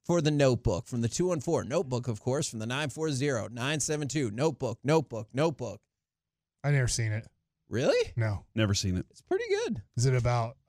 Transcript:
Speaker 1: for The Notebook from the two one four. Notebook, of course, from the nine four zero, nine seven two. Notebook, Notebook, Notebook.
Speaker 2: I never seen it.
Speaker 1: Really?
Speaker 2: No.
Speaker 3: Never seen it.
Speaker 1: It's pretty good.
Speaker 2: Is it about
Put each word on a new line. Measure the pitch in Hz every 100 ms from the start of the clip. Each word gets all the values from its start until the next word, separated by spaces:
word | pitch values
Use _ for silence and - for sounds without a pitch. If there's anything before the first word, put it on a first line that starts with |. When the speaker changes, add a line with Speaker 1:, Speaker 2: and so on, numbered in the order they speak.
Speaker 1:
for | - 175
The | 156
Notebook | 151 135 120 - 85 -
from | 120
the | 117
two | - 180
one | 170
four. | 170 151
Notebook, | 95 156 147 123 123
of | 107
course, | - 135 156
from | 113
the | 110
nine | 131 151
four | 151 160
zero, | 135 143 123 98
nine | 120 131 156
seven | 135 151 147
two. | 147 123
Notebook, | 107 156 135 127 110
Notebook, | - 160 - 110 104
Notebook. | 123 160 139 120 95 _ _ _ _ _ _ _ _
Speaker 2:
I | 143
never | 143 120
seen | - 110
it. | 107 - _ _ _ _
Speaker 1:
Really? | 110 214 480 453 -
Speaker 2:
No. | 113 95 - -
Speaker 3:
Never | 107
seen | 98 95 90
it. | -
Speaker 1:
It's | -
pretty | _ 381 466
good. | 403 466 214 - -
Speaker 2:
Is | 131
it | 127
about | 120 120 117 -